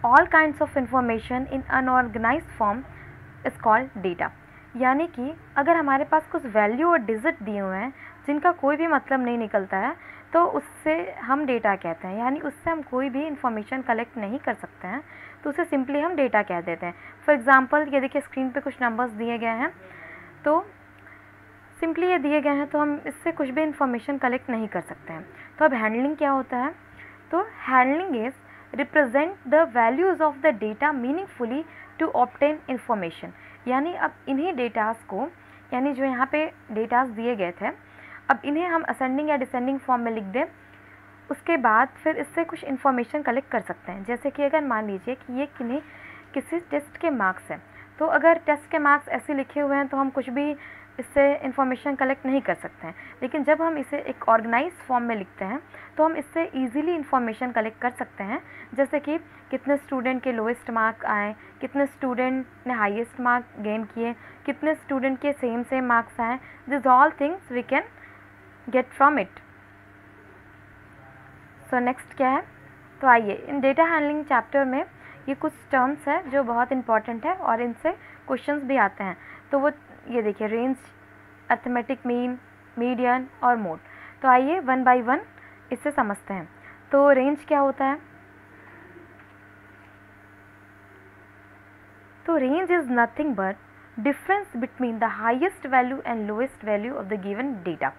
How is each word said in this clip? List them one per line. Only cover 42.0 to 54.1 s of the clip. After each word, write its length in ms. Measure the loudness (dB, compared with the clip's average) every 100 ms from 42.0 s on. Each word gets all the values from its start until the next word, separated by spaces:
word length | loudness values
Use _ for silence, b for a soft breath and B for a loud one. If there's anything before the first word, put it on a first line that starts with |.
फिर 140 | -2 -2
इससे 260 | -4 -4
कुछ 200 | -4 -6
information 580 | -8 0 2 0 -2 -4
collect 300 | -2 -2 -2
कर 100 | -4
सकते 300 | -4 -10 -10
हैं। 120 | -12
जैसे 280 | -6 -4 -4
कि 120 | -2
अगर 200 | 0 0
मान 240 | 0 -2 -2
लीजिए 280 | -6 -6 -10
कि 240 | -8 -6
ये 60 | -6 -6
किन्हीं, 240 | -6 -6 B B B B B
किसी 260 | -8 -4 -6
test 380 | -4 -6 -6 -6
के 120 | -2
marks 420 | 0 0 -2 -8
हैं, 100 | -12 -12 B B -4
तो 60 | 0
अगर 320 | 4 6 4 2
test 240 | -2 0
के 80 | 0
marks 280 | 4 4 2
ऐसे 240 | -6 -2
लिखे 260 | -4 -2 -2
हुए 160 | 0 0
हैं 120 | 0
तो 100 | -2
हम 120 | -2
कुछ 200 | -2 -4
भी 260 | -2 -2 -4 B B B -14
इससे 240 | -2 4 4 4
information 600 | -2 0 0 0 -4 0
collect 300 | 0 0 0
नहीं 140 | 0
कर 120 | 0
सकते 340 | -4 -6 -14 -16
हैं। 80 | -16 B B
लेकिन 220 | -6 -2
जब 180 | 2 2
हम 160 | 2 -2
इसे 200 | -4 -6
एक 280 | -6